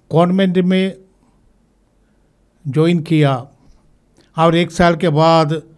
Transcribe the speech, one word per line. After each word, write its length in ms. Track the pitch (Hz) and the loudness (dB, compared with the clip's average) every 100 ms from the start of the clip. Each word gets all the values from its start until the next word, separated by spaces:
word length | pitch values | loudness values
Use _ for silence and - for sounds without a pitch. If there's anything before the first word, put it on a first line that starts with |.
| - | -6
कॉन्वेंट 480 | 151 175 190 190 185 | 0 0 0 0 0
में 360 | 180 185 190 - _ _ _ _ _ _ _ _ _ _ _ _ _ _ _ _ 147 | 0 0 -2 -8 _ _ _ _ _ _ _ _ _ _ _ _ _ _ _ _ -6
ज्वाइन 320 | 123 165 175 | -2 0 0
किया 460 | 156 160 143 131 - _ _ _ _ _ _ _ _ - | 0 0 0 0 -6 _ _ _ _ _ _ _ _ -2
और 180 | 170 165 | 0 2
एक 140 | 170 | -2
साल 260 | - 175 165 | 0 0 0
के 120 | 175 | 0
बाद 540 | 147 160 165 151 160 - | 2 2 2 0 -4 -10